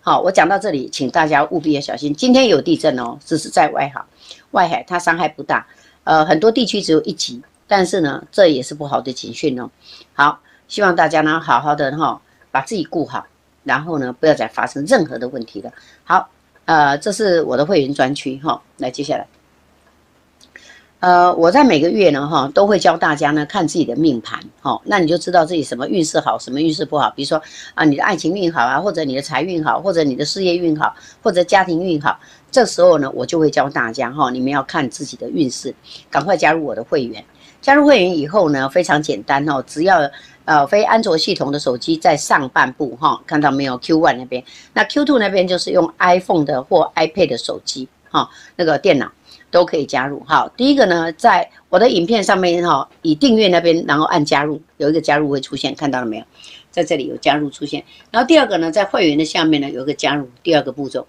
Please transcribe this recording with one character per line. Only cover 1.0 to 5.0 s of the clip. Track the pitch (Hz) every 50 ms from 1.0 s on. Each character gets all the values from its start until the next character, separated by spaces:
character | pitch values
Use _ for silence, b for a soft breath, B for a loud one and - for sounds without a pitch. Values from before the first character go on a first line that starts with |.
| 139 123
大 | - 170 160
家 | 151 151 143 151 -
务 | - 165
必 | 147 156 147
要 | 139
小 | 143 - -
心。 | 123 147 147 147
今 | - - 254 247
天 | 262 269
有 | 226 175 139
地 | 131 175 160
震 | - - 156 131 127
哦， | 123 120 120 143 _
只 | - 165
是 | 151 - -
在 | - 185 156 147
外 | - - 139 143 135
海， | - - _ B B B B B B B B
外 | - 196 180
海 | 165 - 113 127
它 | - 175
伤 | 175